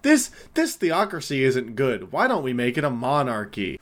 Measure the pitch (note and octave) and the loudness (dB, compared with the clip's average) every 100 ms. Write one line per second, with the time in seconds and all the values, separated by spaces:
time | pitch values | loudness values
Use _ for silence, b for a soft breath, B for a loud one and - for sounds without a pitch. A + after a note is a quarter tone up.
0 | C#4 D4+ - B B D#4 E4 - E3+ E3+ | 4 4 4 B B -2 -2 -2 0 0
1 | G3+ E3 - C#3 C3 B2+ A#2 A2+ C3 G#2 | 0 -4 -4 2 2 2 -2 -2 0 -2
2 | F#2 C#3 B3+ G#3 C3 B2 B2 C3+ C#3+ A#2+ | -4 0 0 0 -2 0 0 0 -2 -2
3 | B2+ D3 C3 A2 G2+ - F2+ - | 0 0 0 -2 -6 -6 -6 -6